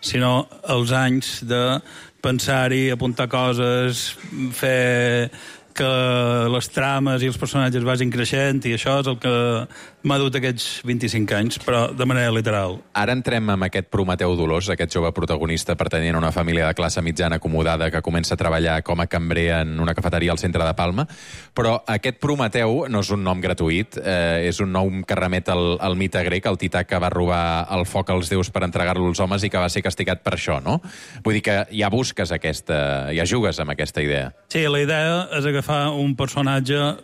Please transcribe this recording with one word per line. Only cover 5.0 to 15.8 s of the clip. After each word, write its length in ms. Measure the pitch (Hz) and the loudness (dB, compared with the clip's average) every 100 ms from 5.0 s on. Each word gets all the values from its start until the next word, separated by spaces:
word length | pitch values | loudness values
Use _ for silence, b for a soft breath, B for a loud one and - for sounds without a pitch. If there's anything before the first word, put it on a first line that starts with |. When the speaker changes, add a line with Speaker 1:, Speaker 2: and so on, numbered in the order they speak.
| 123 120 120 B B B B - | 2 2 0 B B B B -4
Speaker 1:
que 140 | 135 131 127 123 120 120 117 | 0 2 2 2 2 2 2
les 220 | 123 113 | 0 -2
trames 480 | - 139 139 139 127 | -2 0 2 2 2
i 80 | 131 | 0
els 80 | 123 | -2
personatges 480 | 117 139 131 127 120 | -2 0 2 2 0
vagin 240 | 127 127 | 2 0
creixent, 540 | 120 123 139 139 139 123 | 0 0 0 2 0 0
i 80 | |
això 240 | 117 - 139 | -2 0 0
és 80 | 135 | 0
el 80 | 123 | -2
que 140 | 127 120 120 113 123 B B B 147 | 0 2 2 0 -4 B B B 0
m'ha 100 | 139 | 2
dut 160 | 139 131 | 2 0
aquests 460 | 127 120 - - 123 | -2 -2 -4 -6 -2
vint-i-cinc 440 | 120 117 110 104 104 | -2 0 0 0 2
anys, 220 | 113 - | 0 -2
però 260 | - 120 117 | 0 2 2
de 120 | 135 127 | 0 0
manera 240 | 127 120 | 2 2
literal. 460 | 113 113 107 95 92 - 104 | 2 0 0 0 -4 -6 -2
Speaker 2:
Ara 160 | 104 | 0
entrem 360 | 127 123 120 110 | 0 0 0 2
amb 140 | 98 92 | 0 0
aquest 220 | 98 90 | -2 -2
Prometeu 440 | 104 92 90 90 90 | -2 0 0 2 2
Dolors, 300 | 80 80 92 | 2 0 0
aquest 220 | 87 82 90 | -2 -2 0
jove 160 | 82 | 0
protagonista 640 | 82 82 80 82 82 - | 0 -2 0 0 -2 -2
pertanyent 400 | 85 | -2